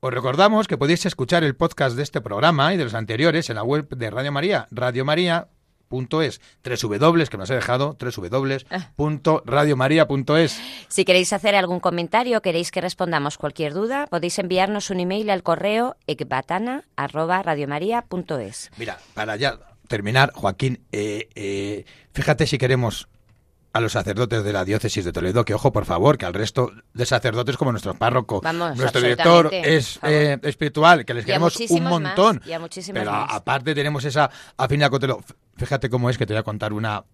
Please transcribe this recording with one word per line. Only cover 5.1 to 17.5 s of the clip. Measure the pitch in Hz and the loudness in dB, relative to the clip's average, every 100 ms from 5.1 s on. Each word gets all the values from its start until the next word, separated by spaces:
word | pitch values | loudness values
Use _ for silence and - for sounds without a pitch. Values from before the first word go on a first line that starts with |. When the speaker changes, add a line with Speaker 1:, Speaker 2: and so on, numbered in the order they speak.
| 156 180 170 - _ _ _ _ | 0 2 0 -4 _ _ _ _
Speaker 1:
punto | 127 127 156 | -8 -4 -2
es, | 156 - _ _ | -2 -4 _ _
W | - 120 135 - | -8 -4 -2 4
W, | 151 170 156 | 4 4 0
que | 104 | -4
nos | 95 | -4
he | |
dejado, | 127 117 127 143 151 | -4 0 0 -2 -4
W | 127 117 90 | -8 -8 -4
W | 123 135 135 - 185 175 - | -2 -2 -4 -6 -10 -10 -4
punto | 147 151 - 156 | -4 0 2 2
radio | - 147 147 139 | 2 2 4 4
maria | 131 160 151 | 4 4 4
punto | 139 135 151 | 2 2 4
es. | 160 - - - - | 4 0 -12 -16 -8
Speaker 2:
Si | - | -2
queréis | 185 180 180 | 4 4 4
hacer | 202 214 202 | 0 2 2
algún | 185 180 | 2 0
comentario, | 180 175 170 220 247 240 | 0 0 0 0 2 0
queréis | 185 165 170 | 2 0 -2
que | - | -4
respondamos | 175 - 180 160 143 - | -4 -4 -2 0 -2 -4
cualquier | 151 - 151 | -8 -4 -4
duda, | 156 220 269 294 | -2 -2 -4 -4
podéis | 175 175 - | -4 -4 -4
enviarnos | 185 180 196 208 - | -2 0 0 -2 -4
un | 185 | -2
email | 180 196 214 | -2 -2 0
al | 190 | -2
correo | - 165 196 214 247 - - | 0 0 0 0 -2 -4 -8
ecbatana | 151 131 131 - 180 233 269 - - | -6 -2 -4 -2 -4 -4 -6 -10 -8
arroba | 139 151 160 185 | -6 -4 -2 -2
radiomaria | 175 | 0